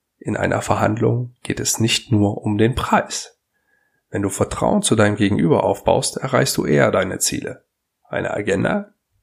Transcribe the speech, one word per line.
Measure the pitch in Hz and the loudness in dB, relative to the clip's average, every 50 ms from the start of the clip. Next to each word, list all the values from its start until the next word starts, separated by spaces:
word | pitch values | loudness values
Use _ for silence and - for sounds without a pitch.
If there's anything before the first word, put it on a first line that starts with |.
| _ _ _ _ | _ _ _ _
in | - - 107 | -8 -6 -4
einer | 101 95 92 90 104 - | -2 -2 -2 -2 -2 -2
Verhandlung | - 104 - 107 101 107 113 117 120 117 120 123 123 - _ - | -2 0 0 0 0 0 0 0 0 0 0 -2 -6 -10 _ -8
geht | - - - | -6 -6 -4
es | 120 - - - | -4 -4 -2 0
nicht | 113 113 - - - - 113 | 0 0 0 -2 -2 0 2
nur | 107 101 101 107 - - | 2 2 2 0 -2 -2
um | 107 104 101 | -2 2 2
den | 110 117 - | 2 2 2
Preis. | - - - - 202 - - - - - - - _ _ _ _ _ _ _ _ _ _ _ _ _ _ _ | 0 -2 0 0 0 0 -2 -6 -10 -10 -12 -18 _ _ _ _ _ _ _ _ _ _ _ _ _ _ _
Wenn | - 101 101 | -4 -2 -2
du | 98 | -2
Vertrauen | - - 101 - - - - 113 - 104 - | -2 -2 -2 -2 -2 0 0 2 2 2 2
zu | - 117 | 2 2
deinem | 107 107 104 104 | 4 4 2 2
Gegenüber | 104 104 98 104 - - 165 143 107 - | 2 2 2 2 2 2 4 4 4 2
aufbaust, | 98 98 - - - 90 - - - - | 2 0 0 2 2 2 2 2 -2 -4
erreichst | - - 131 131 120 131 135 - | -6 -4 -2 0 2 2 2 0
du | - - | -2 0
eher | 143 147 143 131 110 | 2 2 4 4 4
deine | 98 98 92 92 95 - | 2 2 0 -2 -4 -4
Ziele. | - - - - - - - - _ _ _ _ _ _ _ _ _ | -4 -4 -4 -4 -6 -10 -12 -14 _ _ _ _ _ _ _ _ _
Eine | _ - - 95 - - | _ -6 -6 -4 -4 -4
Agenda | - 104 104 92 92 - - - 208 202 - _ _ _ _ _ _ | -4 -2 -2 0 0 0 0 0 -2 -4 -6 _ _ _ _ _ _